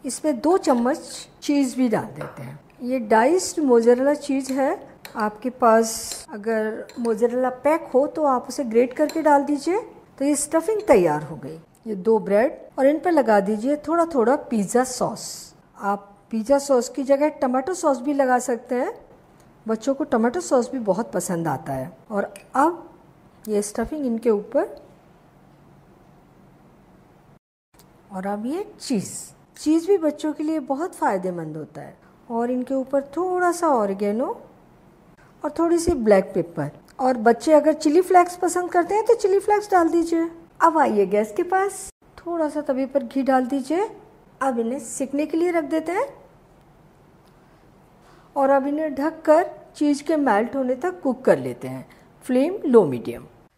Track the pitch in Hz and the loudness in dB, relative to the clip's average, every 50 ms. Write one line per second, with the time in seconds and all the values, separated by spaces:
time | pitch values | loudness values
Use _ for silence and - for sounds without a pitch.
0 | - 269 - - - 302 285 220 214 302 370 370 359 320 254 240 233 254 311 330 | -8 -8 -10 -4 -2 -2 -2 0 2 2 2 2 2 2 0 2 2 0 -2 -4
1 | - - - - - - - _ - - 294 285 277 247 220 247 262 233 214 151 | -6 -14 -16 -16 -18 -20 -20 _ -4 0 2 2 2 0 0 0 0 0 0 -2
2 | - 143 139 147 147 - - - 135 131 147 - _ - _ - 247 247 262 262 | -4 -8 -12 -14 -14 -14 -14 -16 -16 -16 -16 -20 _ -20 _ -12 -6 -4 -4 -4
3 | 226 208 226 220 233 277 339 370 370 - - 339 302 262 240 233 226 240 240 247 | 0 2 4 4 6 4 2 2 0 -2 -4 -2 2 4 4 6 6 6 4 6
4 | 269 285 294 294 - - 269 269 269 - 262 277 262 285 381 - - - - - | 4 0 0 0 -2 -4 -4 -4 -2 -4 -2 -2 0 -2 -2 -4 -10 -20 -20 -20
5 | - - - 254 214 214 214 - - 254 240 - 247 233 220 226 226 220 - - | -20 -14 -6 -4 -4 -4 -4 -6 -8 -8 -4 2 4 6 6 6 4 2 -4 -8
6 | - - - - - - 294 208 202 226 226 220 214 220 220 - 202 - - - | -10 -10 -12 -12 -12 -14 -14 -8 -4 -2 -2 -2 -2 -4 -6 -8 -12 -14 -10 -4
7 | 233 233 220 202 240 226 240 254 254 247 254 - - 285 311 320 320 - - 254 | -2 -2 0 2 0 0 0 0 -2 -2 -4 0 0 0 0 0 -2 0 2 2
8 | 285 - - 330 302 277 254 247 247 - 240 - 277 226 214 233 254 247 - - | 2 2 0 0 2 2 2 0 -2 -6 -6 -6 -6 2 2 2 2 2 2 -2
9 | 302 294 - 330 294 302 285 285 277 294 294 277 - 320 359 440 - - - - | -2 0 0 0 4 4 4 4 4 2 -2 -2 0 -2 -2 -2 -4 -6 -20 -20
10 | - _ _ - 269 285 294 - - - - 320 330 427 440 415 - - 285 202 | -20 _ _ -2 0 0 0 0 -2 0 0 0 0 0 -2 -2 4 6 6 6
11 | 175 160 147 147 156 135 160 - - 147 160 165 - _ _ _ _ 220 214 185 | 6 2 0 -2 -6 -10 -12 -12 -12 -14 -14 -16 -20 _ _ _ _ -10 -8 -4
12 | 180 226 226 214 180 190 196 208 240 320 - - - - - - 262 277 302 320 | 2 2 2 2 2 2 2 2 2 2 -2 -6 -18 -12 -2 2 4 4 4 4
13 | 311 359 339 294 247 220 214 202 185 196 220 208 220 269 294 294 - 294 330 339 | 0 2 2 2 4 4 4 4 4 2 -2 -2 0 -2 -2 -2 -2 -2 0 0
14 | 330 330 330 269 214 233 269 302 294 - 240 220 196 170 - 240 254 254 - - | 0 0 2 0 2 2 2 0 -2 -4 -2 -2 -2 2 2 0 0 0 -2 -4
15 | 196 - 226 - - - - - - - _ _ _ _ _ - 208 202 202 202 | -4 -4 -4 -8 -12 -14 -14 -16 -18 -20 _ _ _ _ _ -8 -4 -4 -4 -4
16 | - - - _ _ _ - 220 214 226 277 277 277 - 269 240 233 - - 294 | -8 -20 -20 _ _ _ -6 -6 2 2 2 2 4 2 2 2 2 -2 -6 -8
17 | 269 240 277 269 294 311 294 294 285 254 247 262 269 370 370 339 - 311 277 240 | 2 2 2 2 2 0 0 -2 -2 0 0 -2 -2 -4 -6 -2 0 0 0 0
18 | 240 294 294 269 269 254 254 247 247 - 240 226 - - 247 240 277 392 466 - | -2 -2 0 0 2 2 2 0 0 -2 -6 -6 -4 -6 -4 -2 -2 -4 -6 -10
19 | - - - _ _ _ _ _ - - _ _ _ 220 220 220 - 277 269 269 | -18 -20 -20 _ _ _ _ _ -20 -20 _ _ _ -6 -4 -2 -2 -2 -2 -2
20 | 311 285 262 226 220 247 240 359 339 - 294 247 233 - - 262 226 202 180 202 | -2 -2 0 2 2 0 0 -2 -2 0 0 0 0 0 -6 -4 -2 0 0 -2
21 | 226 - - 185 175 - 180 170 165 156 139 131 - - 135 131 131 170 - _ | -2 -4 -4 -6 -4 -4 -4 -4 -2 -4 -4 -4 -6 -8 -8 -6 -8 -10 -14 _
22 | - _ 220 196 202 - - - - - - 254 285 330 349 339 - - - - | -14 _ -6 -4 -4 -6 -10 -18 -20 -4 0 2 2 2 0 -4 -14 -20 -20 -20
23 | - - _ _ _ - _ - - 214 214 202 202 - - - 226 226 311 311 | -20 -20 _ _ _ -20 _ -18 -8 -4 -4 -4 -4 -4 -6 -6 -6 -4 -6 -6
24 | 277 247 226 226 220 240 214 208 202 - - 285 381 466 - - - - - - | -4 -4 -4 0 0 0 0 0 -2 -2 -2 -2 -2 -2 -8 -18 -20 -20 -20 -20
25 | _ _ _ _ _ _ _ - _ - - _ _ - - - _ _ - _ | _ _ _ _ _ _ _ -20 _ -20 -20 _ _ -20 -20 -20 _ _ -20 _
26 | _ - _ - _ _ _ - - - - _ - - _ _ _ _ - _ | _ -20 _ -20 _ _ _ -20 -20 -20 -20 _ -20 -20 _ _ _ _ -20 _
27 | _ _ _ _ _ - - _ _ _ _ _ _ _ _ - - _ _ _ | _ _ _ _ _ -20 -20 _ _ _ _ _ _ _ _ -20 -20 _ _ _
28 | _ _ 196 190 185 202 202 208 214 247 302 370 415 - - - - - 262 196 | _ _ -12 -8 -6 -6 -6 -4 -4 -6 -6 -6 -8 -10 -14 -16 -6 -4 -2 -2
29 | 139 - - - - - - _ _ _ _ - - 302 311 330 330 349 403 359 | -2 -6 -12 -14 -16 -18 -20 _ _ _ _ -6 0 2 2 2 4 2 2 2
30 | 320 302 294 294 - 311 294 - 311 302 320 311 254 254 269 262 339 370 - - | 2 -2 -2 -2 -6 -6 -4 -4 -4 -4 -4 -4 -4 -4 -4 -4 -4 -8 -4 -2
31 | 320 269 208 185 180 185 175 170 160 156 151 160 156 - - 147 143 - - _ | -2 0 0 0 -2 -4 -6 -6 -8 -8 -10 -12 -12 -14 -14 -16 -16 -16 -20 _
32 | _ - _ _ _ - 233 233 240 240 254 254 247 - 269 269 262 262 285 277 | _ -20 _ _ _ -6 -4 -4 -2 -2 -2 -4 -4 -2 -2 -4 -2 0 -2 -2
33 | 277 277 - 320 370 370 359 359 359 349 339 349 349 320 277 233 208 196 196 196 | -2 -2 -6 -4 -2 -2 0 2 2 0 0 0 0 2 2 2 0 -2 -2 -2
34 | 208 202 208 226 269 370 480 - - - - _ _ _ _ _ _ - _ _ | -2 -2 -2 -2 -2 -4 -6 -10 -14 -20 -20 _ _ _ _ _ _ -20 _ _
35 | _ - - _ - - _ _ - 294 294 - 330 339 339 339 330 349 339 262 | _ -20 -20 _ -20 -20 _ _ -8 -6 -2 0 2 2 2 2 2 0 0 2
36 | 220 214 202 190 190 - - 190 165 - - - 143 147 - - - - - - | 4 6 6 6 4 2 -4 -4 -4 -4 -6 -6 -6 -6 -8 -14 -20 -20 -8 -2
37 | 262 254 254 240 214 240 233 240 - 320 311 294 - 311 302 302 - 311 285 359 | 0 0 0 4 4 2 2 4 4 4 4 6 6 4 0 2 0 4 4 4
38 | 359 - 370 359 349 359 359 - 370 349 349 359 359 339 - 359 330 - 403 427 | 4 6 6 6 6 4 0 -4 -2 -2 0 -2 -4 0 0 0 0 2 0 0
39 | 453 - 453 466 - 381 381 392 392 - 415 415 415 - 381 359 330 330 339 339 | 4 4 2 4 4 2 2 2 2 2 2 2 2 2 2 4 4 4 2 2
40 | 330 330 330 330 330 330 - - - - _ - - 330 311 320 277 233 220 208 | 0 2 0 -2 -2 -2 -6 -14 -20 -20 _ 2 2 4 4 4 2 2 4 2
41 | 202 180 196 208 214 214 208 - 349 349 381 381 392 403 - - - - _ _ | 2 2 2 0 0 0 -4 -6 -2 0 0 0 0 -2 -4 -8 -16 -16 _ _
42 | _ _ _ - - 339 339 330 311 294 294 302 294 - 262 254 269 262 - 277 | _ _ _ -14 -10 -6 -4 -2 -2 -2 -2 -4 -4 -2 -2 -2 -4 -2 -2 -4
43 | 254 226 - 269 262 269 262 254 254 233 277 277 254 - 311 349 427 453 - - | -4 -2 -4 -2 0 2 2 2 2 0 -4 -4 -2 -2 -2 -2 -2 -4 -6 -16
44 | - - - _ _ _ _ _ 269 269 247 233 226 226 254 285 - - - - | -20 -20 -20 _ _ _ _ _ -2 -2 0 0 -2 -4 -4 -6 -10 -12 -6 -6
45 | 269 262 - 285 311 302 - 320 339 359 339 339 311 269 320 320 320 330 349 415 | -6 -4 -2 -4 -2 -2 0 0 0 0 0 -2 -2 0 -4 -2 -2 -2 -2 -4
46 | 554 554 - - - - _ _ _ _ _ _ _ _ _ _ _ _ _ _ | -4 -4 -8 -20 -20 -20 _ _ _ _ _ _ _ _ _ _ _ _ _ _
47 | _ _ _ _ _ _ _ _ _ _ _ _ _ _ _ _ _ _ _ _ | _ _ _ _ _ _ _ _ _ _ _ _ _ _ _ _ _ _ _ _
48 | _ - - - - _ _ - 269 269 277 277 262 285 285 302 320 311 269 269 | _ -20 -20 -20 -20 _ _ 0 2 4 4 2 2 0 -4 -2 -4 -4 -4 -4
49 | 277 320 320 311 - 311 302 330 381 - - - - - - - 302 294 285 285 | -4 -4 -6 -4 2 4 4 4 4 0 -8 -18 -20 -20 -6 -2 0 0 0 0
50 | - - 330 302 285 254 202 202 247 240 - 277 262 247 262 254 349 370 359 359 | 0 -2 0 2 2 2 2 2 0 0 -4 -4 -2 -2 -4 -2 -4 -6 -6 -2
51 | - 277 233 - - 220 175 139 127 127 120 - - 127 131 131 131 - - - | -4 -4 -4 0 2 2 2 2 0 -8 -8 -8 -12 -12 -12 -12 -14 -18 -20 -20
52 | _ _ _ _ - - 254 254 277 339 381 - - 302 240 226 190 147 127 120 | _ _ _ _ -6 0 2 2 2 2 -2 -4 0 6 6 6 6 6 -2 -4
53 | - 120 117 120 123 - - - _ _ _ | -6 -8 -10 -10 -16 -20 -20 -20 _ _ _